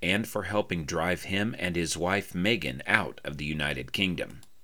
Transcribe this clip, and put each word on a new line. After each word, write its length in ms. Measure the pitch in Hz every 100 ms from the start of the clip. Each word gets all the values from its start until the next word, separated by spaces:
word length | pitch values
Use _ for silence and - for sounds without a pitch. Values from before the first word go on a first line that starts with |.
and 240 | 87 101 113
for 160 | 107
helping 420 | 92 104 - 87 71
drive 380 | 85 85 87
him 320 | - 98 107 -
and 180 | 90 87
his 220 | 80 80
wife 360 | 87 98 -
Meghan 480 | 87 98 117 69 65 87
out 340 | 107 73 -
of 140 | - 73
the 80 | 73
United 460 | 76 71 67 65
Kingdom. 500 | - 95 82 - - - -